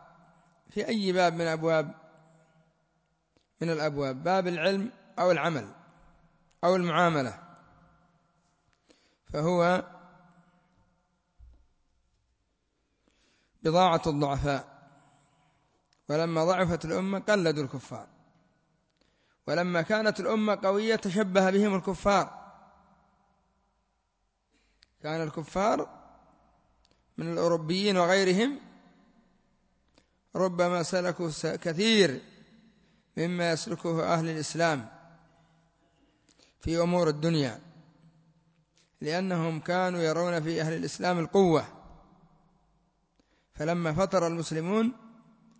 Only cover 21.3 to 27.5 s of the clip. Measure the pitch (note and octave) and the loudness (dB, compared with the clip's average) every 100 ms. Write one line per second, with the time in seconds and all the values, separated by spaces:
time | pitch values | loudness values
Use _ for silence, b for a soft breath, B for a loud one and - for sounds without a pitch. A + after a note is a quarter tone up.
21.3 | F#3+ F#3+ G3 G#3 F#3+ F#3+ F3+ G3+ G3 C#3+ | 2 4 4 2 0 -4 -2 2 2 0
22.3 | - - - - _ _ _ _ _ _ | -6 -20 -20 -20 _ _ _ _ _ _
23.3 | _ _ _ _ _ _ _ _ _ _ | _ _ _ _ _ _ _ _ _ _
24.3 | _ _ b b b b _ D3+ D#3+ D#3 | _ _ b b b b _ -8 -6 -6
25.3 | E3 D3+ F#3 G#3+ C#4 - - - - _ | -8 -6 -2 0 0 -4 -12 -20 -20 _
26.3 | _ _ _ _ _ _ _ _ - E3 | _ _ _ _ _ _ _ _ -10 -6
27.3 | E3+ E3+ | -2 0